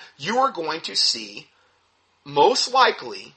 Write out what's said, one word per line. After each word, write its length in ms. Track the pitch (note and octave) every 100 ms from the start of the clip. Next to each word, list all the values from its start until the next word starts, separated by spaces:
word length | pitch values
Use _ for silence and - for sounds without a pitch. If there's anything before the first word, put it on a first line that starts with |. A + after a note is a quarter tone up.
| - -
you 220 | D#3 A#3+
are 120 | C4
going 280 | E3+ D#3 D#3+
to 140 | - -
see, 540 | - A2+ G#2 G#2+ - _ _ _ _ _ _ _
most 500 | C#3+ C#3+ F3 B3+ -
likely 640 | B3+ A3+ - B2 G2 A2+